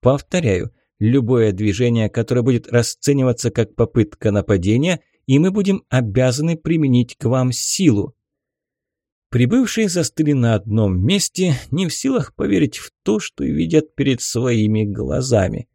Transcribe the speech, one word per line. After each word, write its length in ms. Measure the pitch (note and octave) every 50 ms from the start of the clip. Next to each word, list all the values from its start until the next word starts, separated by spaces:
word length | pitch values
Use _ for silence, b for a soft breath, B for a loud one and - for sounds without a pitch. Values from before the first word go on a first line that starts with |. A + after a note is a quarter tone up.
Повторяю, 720 | - B2+ C3+ C#3+ - _ - F3+ E3+ A#2 F#2+ F2+ - A#2 _ _ _ _ _ _
любое 520 | G#2 A2 B2 C#3 B2 G#2+ B2+ B2 A2+ G#2+
движение, 580 | G2 F#2 G#2+ G#2+ G2 G#2+ B2 A#2+ A#2 A#2 A2 G#2
которое 320 | - - A2+ - B2+ B2
будет 300 | A#2 C3 B2+ A#2 - -
расцениваться 800 | - A#2+ A2+ - - _ - - C#3+ C#3 C3 B2+ A#2 - - A#2+
как 240 | - - A2 - _
попытка 560 | - A#2 - _ B2 G#2+ - - _ - A2
нападения, 720 | G2+ G#2 F#2+ - G#2 F#2+ E2+ G2 G#2+ A#2+ C#3+ F3 F3+ - _ _ _ _ _ -
и 120 | C3 C#3
мы 120 | D#3+ F#3
будем 320 | F#3+ G#3+ G3 G3 F#3+ - _ _
обязаны 680 | - C3 B2 A2 G2 B2 B2+ B2+ A#2+ C3+ D3+ E3 E3+ D#3+
применить 580 | _ D#3+ E3+ E3 D3+ C3+ B2 B2 B2 A#2+ - _
к 80 | -
вам 260 | A#2 B2 C3 B2+ B2+
силу". 640 | B2 - - - - - G3 D#3+ A2+ G2+ G2 - _ _ _ _ _ _ _ _ _ _ _ _ _ _ _ _ _ _ _ _ _ _ _ _
Прибывшие 580 | - B2 B2 B2 G#3 B3+ C4 G#3+ - - A3 G3
застыли 420 | E3 F3 D#3+ - _ - D#3 D3
на 240 | D3 C3+ A#2+ A#2 A2+
одном 480 | G#2 G2+ A2 G#2 A2+ A2 G2+ F#2 F2+ F#2
месте, 520 | C3 F#3+ G3+ - - _ - F#3 F3+ C#3+ A#2+ B B
не 160 | - D#3 F#3+ -
в 60 | -
силах 400 | - - C3+ C4+ A#3 C#3+ - _
поверить 420 | - - - G2+ F#2 D#3 - - -
в 140 | - - _ _ _
то, 160 | - G#3+ G#3+
что 240 | - - _ - -
видят 520 | - - D3+ E3 D#3+ E3 D#3 D#3 D#3 _
перед 260 | - C#3 C#3 C3 A#2
своими 640 | - - - A#2+ A#2+ C3 A#2+ A2+ G#2+ G#2+ A2 G#2+ A2
глазами. 840 | G#2 G2+ - - C2 - C#3+ B2+ C3+ B2+ G#2 F#2 F2+ - - - _